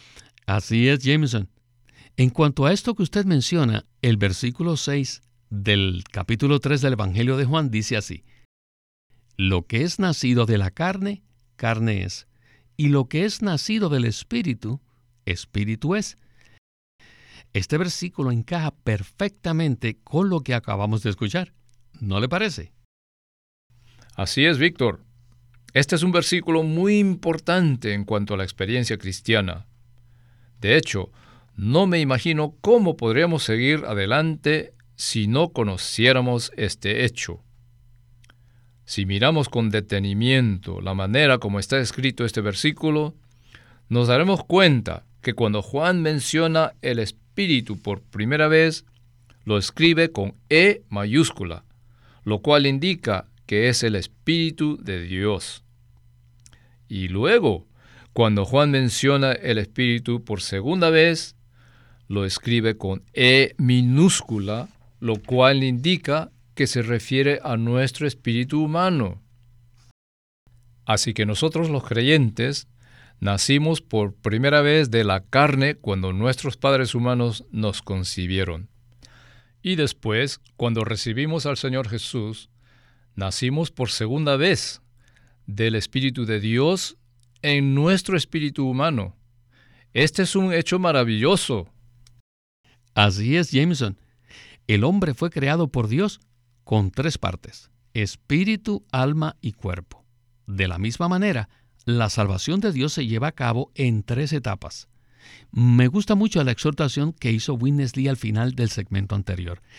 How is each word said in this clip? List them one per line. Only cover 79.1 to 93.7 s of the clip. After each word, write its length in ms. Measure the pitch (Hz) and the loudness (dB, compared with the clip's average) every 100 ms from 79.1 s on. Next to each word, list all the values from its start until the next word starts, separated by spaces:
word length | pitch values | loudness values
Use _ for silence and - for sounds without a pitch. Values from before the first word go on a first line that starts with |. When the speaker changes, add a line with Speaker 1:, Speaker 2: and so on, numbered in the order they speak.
| - - - _ _ | -20 -20 -20 _ _
Speaker 2:
Y 140 | 180 | -4
después, 640 | 175 143 - 110 110 139 - _ - | 0 -2 -4 -4 -2 -2 -6 _ -6
cuando 280 | 120 113 | -4 -2
recibimos 600 | 107 107 117 113 151 160 | -4 -4 -4 -4 -4 -4
al 120 | 143 127 | -4 -4
Señor 320 | 135 131 120 | -4 -4 -4
Jesús, 600 | 113 - 123 107 110 - _ _ _ _ _ _ - | -8 -8 -6 -8 -10 -18 _ _ _ _ _ _ -8
nacimos 540 | 95 - 127 147 165 | -6 -2 -2 -2 -4
por 200 | - 123 | -4 -6
segunda 460 | - 110 143 147 135 | -4 -4 -2 0 2
vez 440 | 175 151 - - _ _ _ _ _ _ - | 2 0 -4 -12 _ _ _ _ _ _ -10
del 280 | 101 113 | -2 0
Espíritu 500 | 110 - 135 131 127 | 0 -2 -2 -2 -2
de 160 | 110 107 | -4 -2
Dios 560 | 107 117 151 190 - - _ _ _ _ | 0 2 2 0 -4 -12 _ _ _ _
en 320 | 147 143 139 | -2 0 2
nuestro 420 | 139 160 190 - 180 | 2 2 2 0 -2
espíritu 500 | - 160 147 139 135 | -2 -4 -4 -2 -2
humano. 480 | 127 160 127 95 - _ _ _ _ _ _ _ | 0 0 -2 -6 -10 _ _ _ _ _ _ _
Este 300 | 117 156 - | 0 0 0
es 140 | 180 196 | 0 0
un 160 | 185 | 0
hecho 260 | 170 - 185 | 0 0 0
maravilloso. 920 | 180 139 117 110 135 190 - 110 87 _ - _ _ _ _ _ _ _ _ _ _ | 2 2 2 2 2 2 0 -4 -6 _ -20 _ _ _ _ _ _ _ _ _ _
Speaker 1:
Así 420 | 107 104 95 113 165 | 2 2 2 0 0
es, 140 | 160 | 2
Jameson. 460 | 127 165 | 2 2